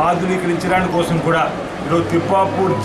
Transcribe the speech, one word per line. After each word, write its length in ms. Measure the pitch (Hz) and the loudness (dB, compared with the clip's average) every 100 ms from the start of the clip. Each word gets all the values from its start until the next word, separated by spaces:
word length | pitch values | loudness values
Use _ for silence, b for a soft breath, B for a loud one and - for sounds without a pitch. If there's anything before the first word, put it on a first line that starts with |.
| 160 | 2
ఆధునీకరించడానికి 840 | 170 185 180 175 170 175 185 180 170 | 2 0 0 0 -2 0 0 2 0
కోసం 220 | 170 165 160 | 0 0 2
కూడా 160 | 165 151 - - - 139 | 0 0 -4 -8 -8 -2
ఈరోజు 200 | 170 - | 0 0
తిప్పాపూర్ 580 | 170 - 190 190 185 190 175 | -2 2 2 2 0 0 0